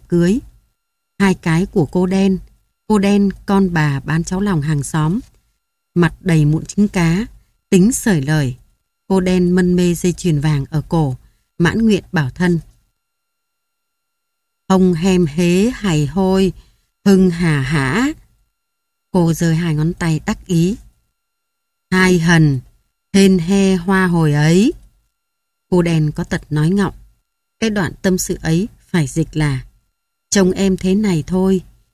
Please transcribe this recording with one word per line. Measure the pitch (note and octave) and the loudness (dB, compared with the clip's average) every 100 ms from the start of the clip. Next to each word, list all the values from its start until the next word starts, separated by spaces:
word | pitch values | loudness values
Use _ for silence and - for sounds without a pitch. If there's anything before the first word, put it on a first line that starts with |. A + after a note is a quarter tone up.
| - | -2
cưới. | F3 E3+ A3+ - _ _ _ _ _ _ - | 0 2 0 -4 _ _ _ _ _ _ -2
Hai | G3 | 0
cái | F3+ - D#3+ F#3 | 0 0 -2 0
của | G#3 D3 | -2 -2
cô | F#3 F3+ | 0 0
Đen, | F#3+ G3 F#3+ - _ _ _ - | 2 0 0 -6 _ _ _ -2
cô | G#3+ | 0
Đen | G3 G3+ G3+ - - | 2 2 0 -4 -2
con | G3 F#3+ | 0 0
bà | E3+ D3+ C#3 | 0 -2 -2
bán | C#3 D#3 | -4 -4
cháo | E3 F#3 | -4 -4
lòng | G3+ F3 | -2 -2
hàng | C#3+ D3+ | -2 -4
xóm. | C3+ D#3+ D#3 G3 - _ _ _ _ _ _ - | -4 -4 -2 -4 -6 _ _ _ _ _ _ 0
Mặt | E3+ - | 0 -2
đầy | F#3 D#3+ D3 | -2 2 2
mụn | D#3 - | 0 -4
trứng | - G#3 | -2 -2
cá, | G3 E3 E3+ A#3+ - _ _ - | 0 0 -2 -4 -12 _ _ 0
tính | G3 F#3+ | 2 2
sởi | C4+ - F3 | 0 0 0
lời. | C3+ D#3 C3+ B2+ _ _ _ _ - | 0 -2 -2 -6 _ _ _ _ -4
Cô | F#3+ | -2
Đen | F#3 F#3 F3+ F3+ | 0 0 2 2
mân | F3+ F3+ | 2 2
mê | F3+ | 0
dây | E3+ F3+ | 0 -2
chuyền | E3+ F3+ D3+ | -2 -2 -2
vàng | D3+ D3 C3+ | 0 -2 -4
ở | D#3 - | -6 -4
cổ, | E3+ D3 B2 _ _ _ - | -2 -2 -4 _ _ _ -2
mãn | - G3+ A3+ | -2 0 0
nguyện | G3 - | 0 -2
bảo | F3+ C3+ | -4 -4
Thân: | - F3+ E3+ - _ _ _ _ _ _ _ _ _ _ _ _ _ _ _ _ _ _ _ - | -2 -2 -2 -6 _ _ _ _ _ _ _ _ _ _ _ _ _ _ _ _ _ _ _ -2
"Hông | F#3+ F#3 | 2 2
hem | E3+ F#3 F#3 F3 | 2 0 2 0
hế | D3 F3 F3+ G#3+ | 0 0 2 0
hài | B3+ G#3 D#3 D3 | -2 -2 -2 -2
hôi, | D#3 F#3+ F#3+ F#3+ - - _ _ _ - | -2 0 2 0 -4 -16 _ _ _ 2
hưng | F#3+ F#3 | 4 4
hà | E3+ F3 D3+ | 0 -2 -2
hả." | C3 D#3 C3+ E3 C#4 D#4+ _ _ _ _ _ _ _ _ _ | -2 -2 -2 -2 -4 -6 _ _ _ _ _ _ _ _ _
Cô | F#3+ E3 | 0 0
giơ | D#3+ E3+ | 0 0
hai | D#3+ E3+ D3+ | -2 -2 -2
ngón | D#3 | -2
tay | F3 E3+ D#3 - | -4 -4 -4 -4
đắc | G#3+ - | -8 -4
ý: | F3 F3 A#3+ - _ _ _ _ _ _ _ _ _ - | -2 0 -4 -12 _ _ _ _ _ _ _ _ _ -4
"Hai | F#3 F#3 F3+ | 0 2 2
hần, | E3 E3+ D#3 C3+ - _ _ _ _ | 4 4 4 0 -8 _ _ _ _
hên | G3 G3 F#3+ | 4 4 4
he | E3+ G3 G3 F#3+ | 2 0 2 0
hoa | E3+ F#3+ F#3 | 0 0 2
hồi | E3+ D#3+ | 2 2
ấy." | D3 D3+ F3 A#3 - - _ _ _ _ _ _ _ - | 2 2 4 2 -2 -12 _ _ _ _ _ _ _ -4
Cô | F3+ | 0
Đen | E3+ E3 D3+ | 2 0 -2
có | D3 | -4
tật | F3 E3+ - | -6 -8 -6
nói | D3 D3+ | -2 0
ngọng. | G3 F3+ - - _ _ _ _ - | 0 -2 -6 -20 _ _ _ _ -6
Cái | A3+ | -4
đoạn | G#3 G3 - | -2 -6 -4
tâm | F#3+ F#3 | -2 -2
sự | - F#3 | -4 -6
ấy | D#3+ E3 G#3+ _ _ | -2 -2 -2 _ _
phải | F#3 C#3+ | -4 -4
dịch | - D#3 - | -4 -6 -2
là: | D3+ C3+ - _ _ _ _ _ - | -4 -4 -10 _ _ _ _ _ -4
"Chồng | G3+ F#3 | 2 2
em | F#3 G3 F#3 | 2 0 0
thế | F#3 F#3+ | 0 0
này | G#3+ E3 - | 0 -2 -2
thôi, | F3+ F#3+ F#3+ - _ _ | -2 0 0 -4 _ _